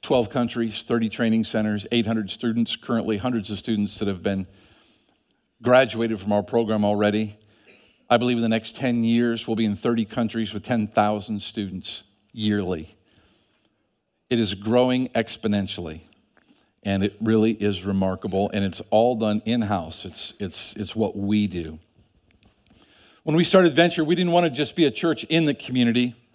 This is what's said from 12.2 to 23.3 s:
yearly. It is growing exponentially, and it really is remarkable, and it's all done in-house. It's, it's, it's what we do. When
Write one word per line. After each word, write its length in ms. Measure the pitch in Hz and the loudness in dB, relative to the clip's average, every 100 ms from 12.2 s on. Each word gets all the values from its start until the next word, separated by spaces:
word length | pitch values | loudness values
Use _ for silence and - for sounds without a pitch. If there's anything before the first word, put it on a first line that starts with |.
| _ | _
yearly. 640 | 117 107 104 92 85 82 _ _ _ _ _ _ _ _ _ _ _ _ _ _ | -4 0 0 0 -4 -8 _ _ _ _ _ _ _ _ _ _ _ _ _ _
It 80 | 120 | 0
is 160 | 110 95 | 0 -2
growing 540 | 104 120 127 127 127 | 0 4 4 2 0
exponentially, 920 | - 110 - 110 104 95 - 87 78 - _ _ _ _ _ _ _ | -2 -4 -4 0 0 0 -6 -10 -10 -16 _ _ _ _ _ _ _
and 220 | 101 98 | -2 0
it 120 | 101 - | 0 -2
really 300 | 110 110 110 | 2 4 4
is 340 | 113 101 95 92 | 2 -2 -2 -2
remarkable, 640 | 98 95 95 110 95 101 104 | 0 0 -2 -4 -2 -2 -2
and 100 | 98 | -4
it's 160 | - - | -6 0
all 260 | 107 117 123 | 4 4 2
done 280 | 110 104 - | 0 -2 -2
in-house. 580 | 120 107 101 80 - | -2 0 -2 -4 -12
It's, 300 | 92 - - - | -14 -12 -14 -10
it's, 340 | 98 - - - | -10 -8 -12 -10
it's 200 | 101 - | -8 -2
what 200 | 104 101 | -2 -2
we 300 | 101 107 104 | 0 0 0
do. 320 | 87 80 78 _ _ _ _ _ _ _ _ _ _ _ _ _ _ | -2 -10 -12 _ _ _ _ _ _ _ _ _ _ _ _ _ _
When 140 | - | 0